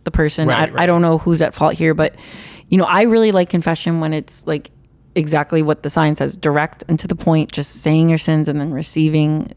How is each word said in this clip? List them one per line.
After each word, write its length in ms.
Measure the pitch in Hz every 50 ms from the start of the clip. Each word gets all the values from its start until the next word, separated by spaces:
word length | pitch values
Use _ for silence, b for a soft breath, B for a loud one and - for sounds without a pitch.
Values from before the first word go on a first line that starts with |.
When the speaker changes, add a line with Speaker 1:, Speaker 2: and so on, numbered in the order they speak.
| -
Speaker 1:
the 80 | 170
person. 380 | - - 156 151 - - 160 147
Speaker 2:
Right, 180 | 123 - 156 151
Speaker 1:
I, 40 |
Speaker 2:
right. 100 | 120 -
Speaker 1:
I 40 | 175 175
don't 140 | 175 170
know 180 | 175 170 165 160
who's 220 | - 170 170 156
at 120 | 165 - -
fault 220 | - 156 151 -
here, 180 | 156 165 160 156
but, 220 | 156 156 - - B B B B B B B B B B B
you 100 | - 185
know, 60 | 175
I 200 | - 175 190 220
really 280 | 233 220 226 226 220
like 160 | 196 190 180 175
confession 540 | - 175 160 170 165 - - 170 165 165
when 100 | 160 156
it's, 340 | 156 156 - - - - -
like, 260 | - 156 147 - - _ _ _ _ _ _ _ _ - -
exactly 440 | 135 151 160 151 147 - - 160
what 220 | 156 151 156 - -
the 60 | 143
sign 240 | - - - 151 151
says, 200 | - 139 139 -
direct 480 | - - 156 143 147 151 165 - - - -
and 100 | 160 156
to 80 | - 175
the 80 | 185
point, 340 | 165 - 175 160 156 151 - -
just 280 | - 143 - - -
saying 280 | - 160 156 160 165 165
your 80 | 165 156
sins 320 | - - 156 156 151 143
and 100 | 143 147
then 140 | 143 160 147
receiving 760 | 127 156 - - 156 156 156 151 156 151 151 151 156 - - -